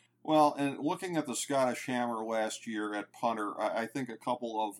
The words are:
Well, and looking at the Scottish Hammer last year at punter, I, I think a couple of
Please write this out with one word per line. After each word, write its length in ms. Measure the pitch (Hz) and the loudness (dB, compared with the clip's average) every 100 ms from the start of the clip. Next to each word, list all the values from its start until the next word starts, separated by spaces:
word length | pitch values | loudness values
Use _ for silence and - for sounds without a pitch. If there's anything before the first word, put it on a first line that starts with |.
| _ _ | _ _
Well, 320 | - 156 147 147 | 4 6 8 6
and 220 | 143 - | -2 0
looking 360 | 143 180 185 165 | -2 -2 -2 -2
at 80 | 135 | -2
the 80 | 113 | -4
Scottish 500 | - 139 127 117 - | 0 2 2 0 -2
Hammer 380 | 127 120 113 | -2 0 -2
last 440 | 110 113 110 - 113 | -2 0 0 -2 -6
year 260 | 107 104 | -4 -2
at 180 | 104 101 | -4 -6
punter, 460 | - 120 110 104 - | -2 -2 0 -2 -2
I, 240 | 104 101 | -2 0
I 20 | 113 | -2
think 240 | 143 123 | -4 -6
a 80 | 113 | -6
couple 500 | - 123 117 110 110 | -4 -4 -4 -2 -4
of 80 | 101 | -2